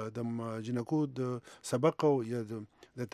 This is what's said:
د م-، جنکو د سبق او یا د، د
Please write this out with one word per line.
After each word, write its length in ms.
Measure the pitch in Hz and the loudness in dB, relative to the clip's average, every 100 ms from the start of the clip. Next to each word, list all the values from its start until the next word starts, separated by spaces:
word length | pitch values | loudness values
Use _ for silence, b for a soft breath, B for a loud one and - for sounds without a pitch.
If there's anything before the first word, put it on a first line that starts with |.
| 110 | -4
د 120 | 110 | -4
م-، 420 | 117 117 113 113 | -4 -2 -4 -4
جنکو 440 | 110 123 117 156 147 | -2 -2 0 0 0
د 360 | 131 127 123 - B | 0 -2 -4 -8 B
سبق 420 | - 123 151 156 156 | -2 2 4 4 4
او 180 | 139 | 4
یا 180 | 113 120 | 2 -2
د، 220 | 110 113 104 b b - | -4 -6 -8 b b -8
د 140 | 123 | -2